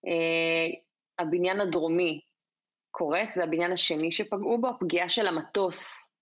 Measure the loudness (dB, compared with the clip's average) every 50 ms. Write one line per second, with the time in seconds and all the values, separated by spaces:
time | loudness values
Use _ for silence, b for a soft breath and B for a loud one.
0 | -2 -2 0 0 2 2 2 2 2 2 2 2 0 0 -4 -8 _ _ _ _
1 | _ _ _ -4 -2 0 2 2 2 2 2 2 0 0 0 0 0 2 2 2
2 | 2 0 -2 -4 -10 _ _ _ _ _ _ _ _ _ _ _ _ _ _ -4
3 | -2 0 2 0 0 0 0 -2 0 0 2 0 2 0 0 0 0 0 0 0
4 | 0 -2 -2 -2 -4 -2 -4 -4 0 0 0 2 0 -2 -2 -2 -2 0 0 0
5 | 0 0 0 2 2 2 0 -2 -6 -2 0 0 0 0 0 -4 -6 -6 -8 -8
6 | -10 -14 _ _